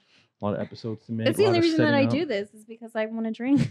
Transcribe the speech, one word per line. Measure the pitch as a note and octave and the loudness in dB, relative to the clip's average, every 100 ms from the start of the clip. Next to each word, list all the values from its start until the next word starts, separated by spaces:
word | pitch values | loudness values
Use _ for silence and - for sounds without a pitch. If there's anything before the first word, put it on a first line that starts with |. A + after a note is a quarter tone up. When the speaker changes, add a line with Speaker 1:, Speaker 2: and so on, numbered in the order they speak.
| _ _ _ - | _ _ _ -8
Speaker 1:
A | |
lot | G#2 | -4
of | G2 | -4
episodes | G#2+ G2+ A#2 G#2+ - | -6 -8 -10 -10 -8
to | |
make, | A2+ A2+ | -2 -2
Speaker 2:
That's | - | 2
Speaker 1:
a | |
Speaker 2:
the | |
Speaker 1:
lot | G#4 | 2
Speaker 2:
only | F4 | 4
Speaker 1:
of | |
Speaker 2:
reason | E4+ D#4+ | 2 2
that | D4+ | 2
Speaker 1:
setting | C#4+ | 4
Speaker 2:
I | C#4 | 2
Speaker 1:
up. | |
Speaker 2:
do | C4+ D#4+ | 0 -2
this | G3+ G#3 | -4 -6
is | G#3+ | -14
because | G#3+ A3+ A3+ | -20 -18 -8
I | A3+ A3 | -6 -4
wanna | A3+ A3+ | -4 -6
drink. | A3 B3 C#4+ - | -4 2 2 2